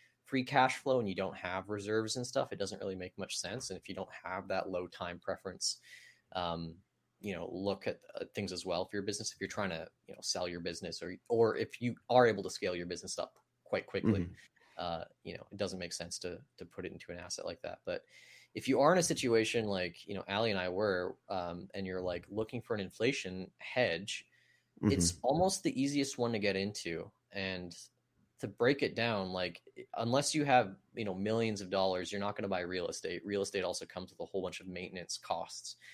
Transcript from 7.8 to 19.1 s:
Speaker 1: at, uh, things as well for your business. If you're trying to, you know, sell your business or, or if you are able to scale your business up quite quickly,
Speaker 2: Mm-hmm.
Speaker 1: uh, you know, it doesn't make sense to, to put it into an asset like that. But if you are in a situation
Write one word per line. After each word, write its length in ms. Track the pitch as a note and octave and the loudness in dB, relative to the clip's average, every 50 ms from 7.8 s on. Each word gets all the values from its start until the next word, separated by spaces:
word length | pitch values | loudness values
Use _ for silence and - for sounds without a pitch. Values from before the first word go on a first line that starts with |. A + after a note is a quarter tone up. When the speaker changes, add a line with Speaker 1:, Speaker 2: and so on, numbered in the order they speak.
| - - | -2 -4
Speaker 1:
at, 120 | - - - - - | -4 -4 -8 -12 -8
uh, 80 | - - - - | -8 -8 -6 -4
things 180 | A2 G2+ F#2 | -4 -4 -4
as 140 | F#2 F2 - | -4 -4 -2
well 180 | F#2 F2 F2 F#2 | -2 0 0 0
for 100 | - - | -2 -4
your 80 | G2+ F#2+ | -4 -2
business. 280 | G#2+ G2+ - A2 - - | -2 -4 -4 -6 -6 -6
If 60 | - | -6
you're 80 | G2 F#2+ | -6 -4
trying 220 | - - G2+ F#2 | -2 -2 -2 -2
to, 180 | E2+ D#2+ E2 - _ _ _ - | -2 -4 -8 -10 _ _ _ -18
you 60 | - | -14
know, 60 | - | -8
sell 260 | - - - F#2 F2+ F2+ | -4 -2 -2 0 -2 -2
your 120 | F2 F2 | -2 -4
business 420 | E2+ F2+ E2+ - F#2 E2+ E2 - | -4 -4 -4 -4 -6 -8 -6 -6
or, 140 | F2 F2+ F#2 - _ - | -6 -8 -8 -8 _ 2
or 280 | A#2+ A2+ A#2 A2 - | 4 6 6 6 6
if 240 | - A2 - - - | 2 -2 -2 -4 -2
you 140 | A#2+ A#2+ - - _ - | -2 -2 -2 -2 _ 6
are 160 | A#2+ B2+ B2 A2+ | 8 10 10 8
able 140 | G#2 G2+ F#2+ | 8 4 0
to 60 | F#2 | -4
scale 260 | - - G#2 F#2 F2+ | -4 -2 -2 -2 -2
your 100 | F2 F2 | -2 -4
business 320 | F2 F2+ E2+ - F#2+ - - | -4 -6 -6 -6 -8 -6 -6
up 200 | - - _ _ _ _ _ _ - | -6 -6 _ _ _ _ _ _ -6
quite 220 | - - G2 - | -2 -2 -2 -2
quickly, 360 | - - G2 - A2 G#2 G2 | -2 -2 2 4 4 4 4
Speaker 2:
Mm-hmm. 100 | F2 F2 F2 - - - _ _ _ _ - E2+ | 2 -2 -6 -14 -20 -20 _ _ _ _ -10 -6
Speaker 1:
uh, 260 | F2 F2 E2+ E2 F2 - _ _ - | -4 -4 -4 -4 -6 -10 _ _ -12
you 100 | G2 F2+ | -12 -10
know, 100 | - - - | -10 -12 -10
it 60 | - G2 | -4 -4
doesn't 200 | G2+ F2+ F#2+ F2+ | -2 -2 -4 -6
make 120 | F2 E2+ - | -8 -8 -8
sense 240 | - F2 E2+ - - | -8 -8 -8 -8 -8
to, 200 | - F2+ F2 - - _ _ - | -8 -8 -8 -10 -14 _ _ -16
to 80 | F2+ | -16
put 200 | E2+ - - F2+ | -14 -10 -10 -8
it 60 | E2 | -8
into 200 | F2+ E2+ - - | -8 -10 -12 -12
an 60 | F2 F2 | -10 -10
asset 280 | E2+ F2+ - - - | -10 -8 -8 -8 -6
like 160 | F2 F2 - | -8 -8 -8
that. 180 | - - F2+ - - | -8 -10 -10 -8 -6
But 180 | F#2 F2 - - _ - - - - - - - _ - | -6 -6 -6 -6 _ -20 -20 -20 -20 -20 -20 -16 _ -10
if 140 | G#2+ - B2 | -4 0 2
you 120 | C3 B2 | 4 6
are 120 | C#3 D#3 | 8 8
in 60 | F#3 F#3 | 6 6
a 40 | E3 | 4
situation 600 | - | 2